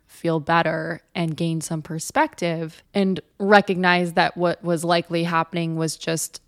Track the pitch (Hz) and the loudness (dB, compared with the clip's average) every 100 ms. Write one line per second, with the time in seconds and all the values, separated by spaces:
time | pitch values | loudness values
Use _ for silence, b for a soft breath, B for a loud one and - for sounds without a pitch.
0 | _ - 170 165 147 170 160 160 160 170 | _ -6 -2 0 2 2 2 -2 -4 -8
1 | _ 185 165 151 170 165 - 160 - 160 | _ -4 -4 -2 -2 -2 -4 -6 -6 -8
2 | - 294 311 - 170 165 165 - _ 202 | -4 0 0 -2 -4 -4 -6 -12 _ 0
3 | 190 185 - - 196 202 196 180 185 180 | 0 0 -6 -4 6 6 6 0 2 2
4 | 175 170 160 - 175 - 170 170 170 175 | 2 0 0 0 -2 -2 -2 -2 2 0
5 | 170 170 170 165 165 170 165 160 160 - | 0 -2 0 0 -2 -2 -2 -2 -4 -4
6 | - 165 - - | -4 -4 -4 -12